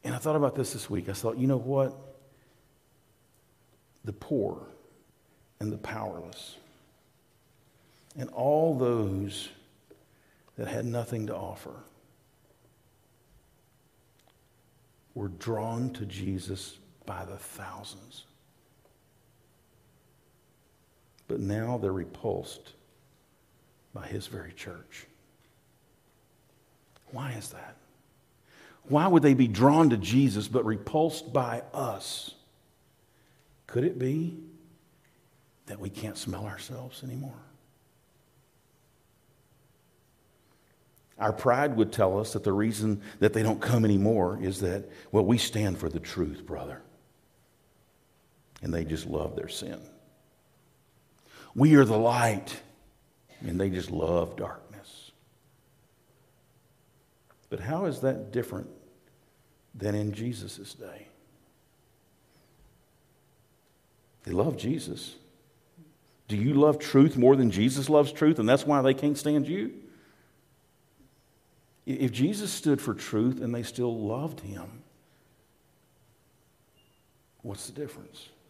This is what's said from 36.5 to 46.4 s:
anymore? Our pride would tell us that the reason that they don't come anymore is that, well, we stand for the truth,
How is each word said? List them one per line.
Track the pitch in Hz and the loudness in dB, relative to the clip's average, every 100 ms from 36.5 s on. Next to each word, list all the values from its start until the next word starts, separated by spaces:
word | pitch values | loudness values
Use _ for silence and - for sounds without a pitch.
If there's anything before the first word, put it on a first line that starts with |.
| 101 - 123 123 - | -10 -12 -12 -14 -14
anymore? | 127 123 135 117 - _ _ _ _ _ _ _ _ _ _ _ _ _ _ _ _ _ _ _ _ _ _ _ _ _ _ _ _ _ _ _ _ _ _ _ _ - | -12 -10 -12 -14 -20 _ _ _ _ _ _ _ _ _ _ _ _ _ _ _ _ _ _ _ _ _ _ _ _ _ _ _ _ _ _ _ _ _ _ _ _ -4
Our | 107 | -2
pride | 104 135 123 147 113 | 0 2 2 2 2
would | 107 | 0
tell | - 95 98 | 4 2 2
us | 107 | -2
that | 104 | -4
the | 104 | 0
reason | 98 110 107 110 104 - - | 0 0 0 -2 -2 -6 2
that | 107 | 2
they | 156 | 4
don't | 110 107 | 0 0
come | - 120 110 | 2 4 4
anymore | 101 101 113 90 98 | 4 4 4 2 0
is | 92 98 | -4 -2
that, | 95 98 - - - | -2 -4 -8 -18 0
well, | 104 98 | 2 4
we | 117 | 2
stand | - 110 107 90 | 2 0 -2 -2
for | 80 | -4
the | 82 | -6
truth, | 82 - 78 69 | -8 -4 -4 -6